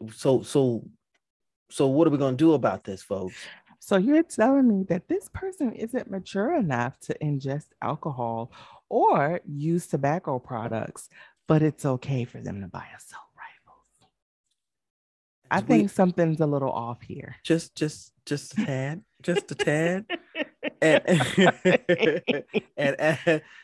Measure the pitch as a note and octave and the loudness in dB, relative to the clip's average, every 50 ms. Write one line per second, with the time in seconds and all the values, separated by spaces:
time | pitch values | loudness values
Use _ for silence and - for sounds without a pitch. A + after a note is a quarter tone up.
0 | A2+ A2 - - - C#3 C3 A2+ F#2+ - - D3 C3+ B2 A#2 G#2+ - - - _ | -12 -16 -10 -2 2 2 2 2 2 0 0 2 2 2 0 -2 -6 -12 -20 _
1 | _ _ _ _ _ _ _ _ _ _ _ _ _ _ - - C#3+ C3+ C3+ D3+ | _ _ _ _ _ _ _ _ _ _ _ _ _ _ -2 0 0 2 4 4
2 | E3 D#3+ C#3+ C#3 C#3+ C3 B2+ B2+ D#3+ E3 D#3 C3 A#2 A2 F#2+ G2 - G#2 F#2+ - | 4 4 4 2 0 0 0 2 4 4 4 4 2 0 -2 -2 -6 -10 -12 -10
3 | - - G2 F#2+ F#2 F#2 - - - - - - _ _ - _ - - G#3 F#3+ | -8 -6 -6 -6 -6 -8 -10 -12 -18 -18 -20 -20 _ _ -20 _ -4 0 0 2
4 | F#3+ C4+ D4 D#4+ E4 - - - G#3+ B3+ C#4 C#4 C4 A#3 G3+ F#3+ F#3+ - E3+ F3+ | 2 4 2 2 2 0 0 0 2 4 4 4 4 4 4 2 0 -2 -2 -4
5 | - - E4 G4+ - - - - F#4+ F#4+ F#4 - D4 A3 - - A3 A3+ B3 A#3+ | -4 -4 -6 -6 -6 -8 -12 -10 -10 -8 -6 -4 -4 -4 -4 -6 -8 -6 -6 -6
6 | - - G3 F#3+ F#3 - - G3 G#3 C#4+ F4 D4+ G3+ D3+ B2+ A#2 A#2+ B2 - - | -8 -6 -10 -10 -10 -6 -4 -2 -2 0 0 0 0 0 0 0 -2 -2 -6 -10
7 | - - - - D#3 D3 D3 C3+ C3+ C3+ C#3 D3+ - _ _ - - A#2 D3+ - | -8 -8 -8 -4 -4 -4 -2 -2 -4 -4 -6 -6 -8 _ _ -8 -6 -6 -6 -6
8 | - E3 C3 B2+ A#2+ A#2 A2+ A2+ A#2 - - - - - - - _ - - B3+ | -6 -8 -6 -6 -4 -4 -4 -6 -8 -10 -14 -20 -20 -20 -20 -20 _ -4 0 2
9 | F#4+ A4 - E3+ C#3 D#3 F3 - - - D3 C#3+ D3 E3 E3+ F3 - - - C#3+ | 4 4 4 4 2 0 -2 -4 -6 -8 -8 -6 -2 -2 -2 -2 -2 -2 -4 -2
10 | C#3 C#3 D#3 F3+ - D#3 C3+ B2 - - B2+ A2 A2+ A#2 A2+ A2+ - - - - | 0 0 -2 -2 -2 -4 -6 -6 -6 -8 -8 -6 -6 -4 -4 -6 -6 -8 -12 -16
11 | - - _ - - - _ _ _ - D#3+ D#3 D#3 D3+ - - - C#3+ B2+ B2 | -20 -20 _ -20 -20 -20 _ _ _ 2 4 4 4 2 0 0 -2 -2 -2 -2
12 | - C#3 C3+ B2 A#2 - - A#2+ A2+ F#2+ F#2+ G2 G2 F2+ - F#2 F2 - - - | -4 -4 -4 -4 -4 -6 -8 -12 -12 -10 -10 -10 -10 -12 -12 -14 -14 -14 -18 -20
13 | - - - - - _ _ - - - - _ _ _ _ _ _ _ _ _ | -20 -20 -20 -20 -20 _ _ -20 -20 -20 -20 _ _ _ _ _ _ _ _ _
14 | _ _ _ _ _ _ _ _ _ _ _ _ _ _ _ _ _ _ _ _ | _ _ _ _ _ _ _ _ _ _ _ _ _ _ _ _ _ _ _ _
15 | _ _ _ _ _ _ _ _ _ - - G3 G3+ - A#3+ G#3+ G#3 G3 - - | _ _ _ _ _ _ _ _ _ -2 0 0 2 4 4 4 4 4 2 2
16 | F#3+ F3+ F3 F3+ E3+ D#3+ D#3 D#3 D#3+ D3 C#3+ C#3 C3+ C3 - A2+ A#2 A#2 A#2+ - | 2 2 4 2 2 2 2 2 2 2 0 0 -2 -2 -4 -4 -6 -8 -8 -10
17 | - - - C#3+ B2+ B2+ B2 - - - E3 E3 - - - - D#3 D3+ - - | -12 -14 -14 -14 -14 -16 -16 -8 -2 0 0 0 -2 -6 -8 -6 -4 -4 -6 -8
18 | - - _ _ - - C#3+ C#3+ - - - G#3+ A#3 D#3+ C3+ C3 C3+ C#3 D#3 G3 | -20 -20 _ _ -8 -8 -6 -6 -8 -8 -6 -4 -4 -2 -2 -4 -4 -6 -8 -10
19 | - _ _ _ - F3 E3+ G4+ - - D3 - D#4 D#3 D3 D#3 E3 E3+ F#3 G3 | -12 _ _ _ -4 -4 -2 -2 -4 -6 -8 -4 -2 0 0 2 2 0 -2 -4
20 | G#3+ - F4+ F4 - _ - E4 - - _ - - D4+ - - - D#3+ - - | -6 -8 -10 -10 -10 _ -8 -8 -8 -10 _ -10 -10 -8 -2 2 4 6 6 6
21 | - - F3+ D3+ B2 - - F#3 F#3 D3+ - - - F#3 F3+ - - - F3 E3+ | 4 4 2 2 2 0 2 4 4 4 4 4 2 2 2 2 2 0 0 2
22 | A3+ D#3+ D3 - - - - C#3+ - _ - A3 - _ - - D3 C#3 C3+ - | 2 2 0 0 -2 -2 -2 -2 -4 _ -6 -6 -6 _ -6 -2 -2 -2 0 0
23 | D3 D#3 D#3 - - E3+ D#3 D#3 - - - - | 0 0 0 0 2 0 0 0 -2 -8 -20 -20